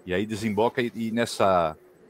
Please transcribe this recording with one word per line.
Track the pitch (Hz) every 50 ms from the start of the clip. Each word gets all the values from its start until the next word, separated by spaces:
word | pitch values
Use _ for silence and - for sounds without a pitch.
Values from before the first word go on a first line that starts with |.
| -
E | 90
aí | 90 92 107
desemboca | 107 110 98 113 110 101 104 113 117 - 131
e, | 120 117 -
e | 113 113 113
nessa | 113 120 117 - - - 107 98 92 87 82 78 76 - - - - _ -